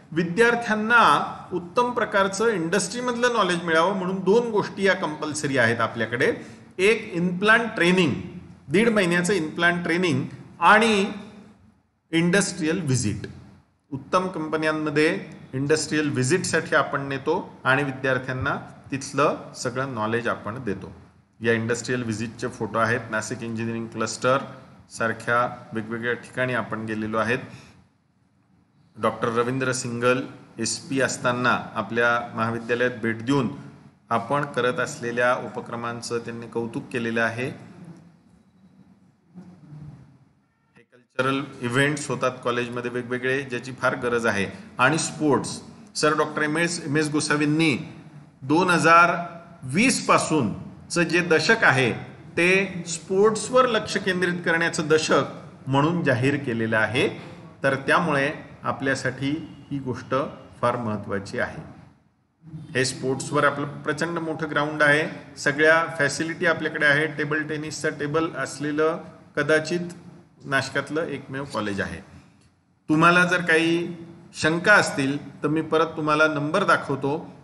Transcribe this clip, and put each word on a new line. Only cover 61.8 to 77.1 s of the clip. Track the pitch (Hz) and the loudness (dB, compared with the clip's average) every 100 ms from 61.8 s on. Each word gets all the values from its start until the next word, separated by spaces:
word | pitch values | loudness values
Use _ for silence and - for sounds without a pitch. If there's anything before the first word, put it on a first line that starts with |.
| - _ _ _ _ _ - - - 123 | -20 _ _ _ _ _ -18 -16 -6 -2
हे | 127 | -2
स्पोर्ट्सवर | - 131 127 - 143 | -2 -4 -4 -2 0
आपलं | 143 143 143 | 2 0 -6
प्रचंड | - 151 147 170 170 | -6 -6 -4 -4 -4
मोठं | 160 151 156 | -6 -6 -4
ग्राउंड | 147 151 151 | -2 0 2
आहे, | 147 147 165 - - - | 4 4 0 -8 -16 -6
सगळ्या | 143 139 156 165 160 139 | -2 4 6 6 2 0
फॅसिलिटी | 139 - 165 165 175 | -2 -2 -6 -2 0
आपल्याकडे | 160 151 156 147 | 0 -2 0 2
आहे. | 143 160 | 4 2
टेबल | 147 147 151 | -2 -2 -2
टेनिसचं | 151 151 151 151 156 | -4 -6 -8 -4 -4
टेबल | 143 147 160 170 135 | -4 -2 0 -2 -4
असलेलं | 131 - 147 151 156 170 - - - - | -8 -6 -4 0 0 0 -8 -20 -8 -2
कदाचित | 143 156 151 175 175 - - - - _ 143 | 2 2 2 -4 -6 -12 -20 -20 -20 _ -4
नाशकातलं | 135 127 143 139 151 156 | -2 -2 -4 -4 -4 -4
एकमेव | 139 135 135 | -8 -10 -10
कॉलेज | 143 110 104 98 | -8 -4 -4 -4
आहे. | 85 85 - - - _ _ _ _ _ - | -6 -8 -14 -20 -20 _ _ _ _ _ -2
तुम्हाला | 156 170 175 175 | 4 6 6 4
जर | 175 | 2
काही | 170 160 165 170 175 170 - - - | 4 4 4 0 -2 -10 -16 -20 -18
शंका | - 156 170 208 | -2 0 2 6
असतील, | 202 - 147 135 143 - - | 6 6 0 -2 -2 -8 -6
तर | 147 | -2
मी | 160 | -2
परत | 151 160 160 | 2 2 2
तुम्हाला | 160 156 160 156 | -2 0 4 4
नंबर | 147 147 190 | 2 0 0
दाखवतो, | 175 151 - 135 139 | 4 2 2 -2 -2